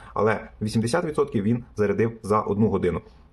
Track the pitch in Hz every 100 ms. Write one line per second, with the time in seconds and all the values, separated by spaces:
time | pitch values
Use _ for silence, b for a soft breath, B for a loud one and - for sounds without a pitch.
0 | B - 104 98 - - 107 113 113 165
1 | 170 151 139 117 101 120 - - 104 98
2 | 113 117 98 107 - 101 107 95 90 80
3 | - B B